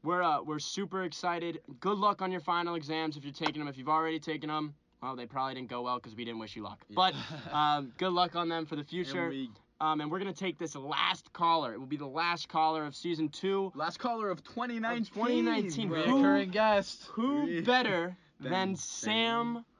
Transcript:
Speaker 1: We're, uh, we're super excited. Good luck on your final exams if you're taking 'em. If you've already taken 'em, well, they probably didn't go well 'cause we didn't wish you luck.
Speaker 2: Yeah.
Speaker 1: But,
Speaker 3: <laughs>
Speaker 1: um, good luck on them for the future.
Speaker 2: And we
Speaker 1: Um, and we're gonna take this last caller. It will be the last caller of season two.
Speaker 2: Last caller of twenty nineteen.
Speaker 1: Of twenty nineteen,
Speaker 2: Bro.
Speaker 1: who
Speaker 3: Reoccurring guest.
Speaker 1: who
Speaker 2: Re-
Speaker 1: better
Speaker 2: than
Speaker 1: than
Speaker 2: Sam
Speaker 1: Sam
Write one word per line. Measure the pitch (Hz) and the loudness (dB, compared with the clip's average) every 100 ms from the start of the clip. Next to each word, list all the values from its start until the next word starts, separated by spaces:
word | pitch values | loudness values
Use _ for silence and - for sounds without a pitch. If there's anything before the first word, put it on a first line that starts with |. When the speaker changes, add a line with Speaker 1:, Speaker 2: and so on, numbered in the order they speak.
Speaker 1:
We're, | 151 180 | 0 2
uh, | 175 147 | 2 2
we're | 147 151 | 0 -6
super | - - 196 190 | -4 -6 -4 -4
excited. | 180 147 180 175 170 160 - 127 | -4 -4 -4 -2 -4 -8 -12 -6
Good | 190 208 | -2 2
luck | 208 196 | 2 2
on | 190 | -2
your | 185 | -2
final | 156 175 170 170 | 0 0 0 -4
exams | 139 160 160 147 | -4 -2 -2 -4
if | |
you're | 139 | -10
taking | 143 156 151 | -4 -4 -2
'em. | 147 | -8
If | 135 | -6
you've | 127 | 0
already | 156 160 160 | 2 2 -2
taken | 160 156 156 | -4 -6 -4
'em, | 156 151 147 _ _ | -4 -4 -8 _ _
well, | 127 127 | -8 -8
they | 120 | -6
probably | 135 131 | -4 -2
didn't | 131 127 | -4 -6
go | 120 | -6
well | 123 123 | -2 -4
'cause | 123 | -4
we | 110 117 | -8 -6
didn't | 117 | -6
wish | 110 - | -8 -10
you | |
luck. | 104 107 - | -10 -12 -6
Speaker 2:
Yeah. | 104 | 2
Speaker 1:
But, | 185 143 | 2 2
Speaker 3:
<laughs> | - 156 117 | -8 -10 -4
Speaker 1:
um, | 147 151 147 135 113 | 2 4 4 0 -2
good | 185 | 0
luck | 180 180 170 | 2 2 2
on | 170 | -2
them | 165 160 | -2 -2
for | 151 | -6
the | |
future. | 143 175 160 143 | -6 -4 -4 -2
Speaker 2:
And | 170 | -2
we | 135 131 104 _ _ | -4 -8 -10 _ _
Speaker 1:
Um, | 156 156 | 0 2
and | 151 | 0
we're | 180 | -2
gonna | 196 | -4
take | 165 190 151 | -4 -4 -4
this | 165 147 | -8 -8
last | 135 147 175 - - | -4 0 0 0 -6
caller. | - 170 165 135 | 0 4 4 2
It | 110 | -4
will | 131 | -6
be | 147 | -6
the | 143 | -4
last | 139 170 170 - | -2 0 -2 -2
caller | 165 156 160 151 | 2 4 2 -2
of | 143 | -4
season | 175 160 156 | -2 0 0
two. | 151 190 196 196 143 | -2 0 0 -2 -2
Speaker 2:
Last | 160 170 | -4 -2
caller | 247 233 208 | -2 0 0
of | 180 | -2
twenty | - - 247 233 | -6 -6 -4 -2
nineteen. | 226 240 | -2 -2
Speaker 1:
Of | 220 | -2
twenty | 202 233 320 | 0 2 4
nineteen, | 330 262 190 160 202 | 4 2 0 0 0
Speaker 2:
Bro. | 165 | 2
Speaker 1:
who | 185 269 | 4 6
Speaker 3:
Reoccurring | 285 294 190 | 8 6 4
guest. | 190 220 202 190 - - | 4 6 6 4 -8 -8
Speaker 1:
who | - 247 294 285 | -2 0 2 0
Speaker 2:
Re- | 170 | 0
Speaker 1:
better | 165 254 233 185 175 180 _ _ | 4 4 4 2 0 -4 _ _
Speaker 2:
than | 147 | -2
Speaker 1:
than | 185 190 190 | 0 0 -2
Speaker 2:
Sam | - - 220 220 226 233 233 233 | -6 -6 0 2 2 2 0 -4
Speaker 1:
Sam | 233 _ | -8 _